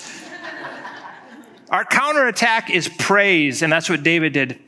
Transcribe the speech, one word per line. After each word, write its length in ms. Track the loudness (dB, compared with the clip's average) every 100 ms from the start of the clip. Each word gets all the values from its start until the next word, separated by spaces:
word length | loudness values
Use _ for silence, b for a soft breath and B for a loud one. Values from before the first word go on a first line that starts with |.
| B B B B -14 -14 -14 -14 -16 -16 -18 -20 -20 -20 -20 -20 -4
Our 140 | -4
counterattack 840 | 0 0 2 2 2 2 2 2 0
is 180 | -2 -2
praise, 720 | -4 2 4 6 4 2 0
and 100 | 2
that's 180 | 2 0
what 120 | 0
David 300 | 2 2 2
did. 280 | 0 -2 -4